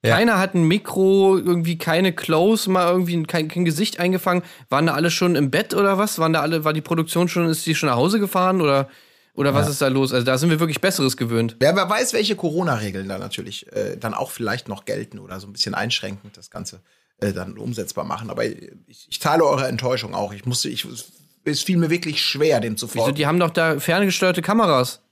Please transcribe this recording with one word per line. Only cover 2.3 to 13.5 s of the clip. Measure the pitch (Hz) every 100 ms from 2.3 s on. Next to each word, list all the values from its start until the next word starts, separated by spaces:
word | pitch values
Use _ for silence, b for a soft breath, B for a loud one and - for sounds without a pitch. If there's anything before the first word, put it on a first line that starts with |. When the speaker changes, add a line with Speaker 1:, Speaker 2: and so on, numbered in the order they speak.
| 160 185 220 208
Speaker 2:
mal | 185 175
irgendwie | 180 175 170
kein, | 156 170 156
kein | 175
Gesicht | 175 151 214 -
eingefangen. | 175 185 - 180 B B B
Waren | 131 165
da |
alle | 143 170
schon | 165 180
im | 160 143
Bett | 147 175
oder | - 202 190
was? | 208 -
Waren | 160
da | 160
alle, | 147 165
war | 151
die | 156
Produktion | 147 165 160 170 175
schon, | 175 170
ist | 160 -
die |
schon | 156 151
nach | 120
Hause | 160 220
gefahren | 202 190 180 185
oder, | 151 139 139 b b b b
oder | - 139
was | 135 147
Speaker 1:
Ja. |
Speaker 2:
ist | 139
da | 139
los? | 135 131
Also | 127
da | 120 131
sind | 165
wir | 156
wirklich | 165 143
Besseres | 190 185 135 -
gewöhnt. | 117 117 113 -
Speaker 3:
Ja, | 139
wer | 185 180
weiß, | 214 247
welche | 220 208 208
Corona-Regeln | 170 156 175 120 104 95 95
da | 95
natürlich, | 98 - -